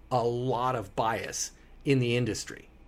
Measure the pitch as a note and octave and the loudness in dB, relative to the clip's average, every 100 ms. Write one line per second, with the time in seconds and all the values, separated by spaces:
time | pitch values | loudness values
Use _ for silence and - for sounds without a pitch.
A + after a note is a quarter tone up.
0 | - B2+ A#2 A#2+ B2+ A#2 B2+ B2+ G2+ - | -2 0 2 0 0 0 0 0 -2 -2
1 | A2 A2 - - - - - - - C#3 | 0 0 -4 -6 -8 -10 -20 -6 2 2
2 | A#2+ A#2+ A#2 F#2+ - - - - | 4 2 0 -2 -6 -14 -18 -20